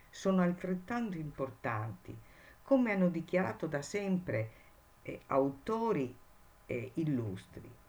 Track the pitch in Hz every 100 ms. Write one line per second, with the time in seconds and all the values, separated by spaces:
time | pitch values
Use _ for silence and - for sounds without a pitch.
0 | - - 190 190 175 180 185 185 - 240
1 | 226 170 151 - 131 - 127 110 113 -
2 | - 117 - - - - - 269 233 196
3 | 175 170 160 180 190 - 156 147 143 208
4 | 196 185 180 113 110 - - - - -
5 | - - - 139 139 139 - 226 226 170
6 | 123 - - - - - - 120 113 -
7 | 156 131 110 92 - - - -